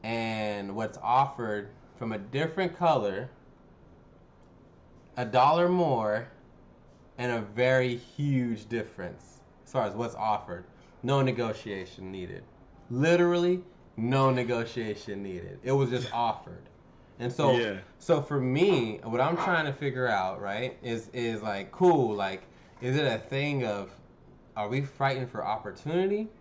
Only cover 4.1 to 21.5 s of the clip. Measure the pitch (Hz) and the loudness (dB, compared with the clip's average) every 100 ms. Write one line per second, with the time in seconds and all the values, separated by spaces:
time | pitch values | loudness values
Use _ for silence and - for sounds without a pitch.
4.1 | - - - - - - - - - - | -20 -20 -20 -20 -20 -20 -20 -20 -20 -16
5.1 | - 110 123 135 165 175 180 165 127 107 | -8 0 6 6 6 4 4 2 2 2
6.1 | 107 127 - - - - - - - - | -2 -4 -16 -20 -20 -20 -20 -20 -20 -20
7.1 | - 123 117 104 104 127 131 127 120 - | -6 -2 -2 -4 2 4 4 2 -2 -8
8.1 | - 143 131 120 107 104 117 104 - 87 | -4 0 2 2 -4 -4 -4 -4 -8 -10
9.1 | - - - - - - 135 107 92 117 | -10 -20 -20 -20 -20 -4 -2 -2 -2 -6
10.1 | - 107 104 - - 90 - - - 120 | -2 0 0 -4 -12 -14 -20 -20 -10 0
11.1 | 139 131 117 117 110 110 98 92 - 95 | 2 4 2 -2 -4 -6 -8 -8 -12 -12
12.1 | 95 90 90 - - - - - 123 156 | -10 -10 -12 -16 -20 -20 -20 -8 0 4
13.1 | 175 175 175 175 180 180 - - - 117 | 6 6 4 2 0 -4 -20 -16 -4 0
14.1 | 135 135 127 117 120 113 120 110 101 - | 4 4 4 0 -2 -2 -4 -6 -6 -8
15.1 | 98 98 90 90 92 123 139 131 123 120 | -8 -8 -8 -10 -10 0 2 2 0 -2
16.1 | 117 117 - - 85 - - - - - | 0 0 -2 -10 -18 -20 -20 -20 -20 -20
17.1 | - 120 135 143 123 113 95 92 - - | -8 -6 0 4 4 2 -4 -12 -18 0
18.1 | 156 139 143 127 135 196 156 113 107 113 | 0 2 0 2 4 4 4 2 -4 -4
19.1 | 120 139 170 165 170 151 135 143 127 123 | 0 0 2 0 2 0 -2 -4 -2 0
20.1 | 104 92 95 101 101 127 123 120 113 110 | 2 0 -4 -6 -4 -6 -8 -6 -6 -6
21.1 | 123 117 110 107 | -6 -4 -4 -4